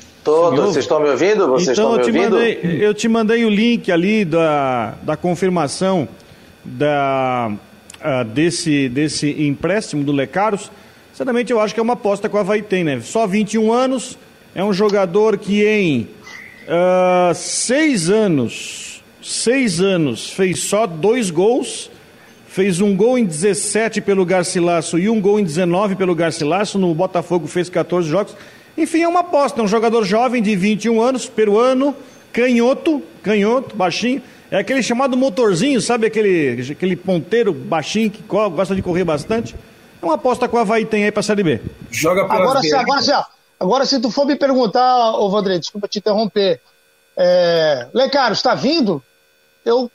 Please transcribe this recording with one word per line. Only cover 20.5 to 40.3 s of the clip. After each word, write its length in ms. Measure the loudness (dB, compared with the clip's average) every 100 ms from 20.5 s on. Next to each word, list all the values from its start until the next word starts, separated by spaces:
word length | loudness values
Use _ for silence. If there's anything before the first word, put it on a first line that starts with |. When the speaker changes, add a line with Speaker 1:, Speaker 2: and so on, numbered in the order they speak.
| -2
Speaker 2:
só 240 | -2 0 -2
dois 420 | 0 0 2 0
gols, 600 | 0 2 2 -2 -8 -14 -20 -20 -20 -20 -20 -10
fez 320 | -2 0 2
um 160 | 2 2
gol 220 | 2 2
em 80 | 0
dezessete 760 | 0 0 0 -2 -2 -2 -2
pelo 260 | 0 0 2
Garcilaso 720 | 0 0 0 0 0 0 0
e 120 | 0
um 100 | 2
gol 220 | 2 2
em 20 |
dezenove 520 | 0 0 0 2 0 0
pelo 200 | 0 0
Garcilaso, 640 | -2 -2 -2 0 0 0
no 160 | 0 0
Botafogo 520 | 0 -2 -2 -2 -2
fez 220 | -4 -2
quatorze 380 | -2 -2 -2 0
jogos. 260 | -2 -4 -8 -20 -20 -12 -4
Enfim, 240 | -2 0
é 60 | 2
uma 120 | 0
aposta, 400 | 2 2 0 0
é 40 |
um 40 | 0
jogador 380 | 2 2 2 2
jovem 360 | 2 2 0
de 140 | 0 0
vinte 300 | 0 0 0
e 40 |
um 120 | 2
anos, 260 | 2 -2 -4
peruano, 640 | 0 2 4 4 2 0 -2 -10 -20 -8
canhoto, 720 | -2 2 4 2 2 0 -2 -4 -8
canhoto, 540 | -2 0 2 0 -2 -2
baixinho, 460 | -2 0 -2 -2 -6 -20 -6
é 80 | -4
aquele 240 | 0 -2
chamado 360 | 0 0 0 0
motorzinho, 640 | 0 2 2 2 2 0
sabe? 260 | 0 0 0
Aquele, 580 | 2 2 2 2 -2 -6
aquele 240 | -4 -4 -2
ponteiro 560 | -2 -2 0 0 0
baixinho 580 | -2 -4 -4 -2 -2 -2
que 140 | -4
co-, 260 | -4 -2 0
gosta 240 | -2 -2
de 80 | -2
correr 220 | -2 -2
bastante. 500 | 0 -2 -2 -4 -4 -12 -20 -20 -20 -8
É 40 | -4
uma 100 | -2
aposta 320 | 0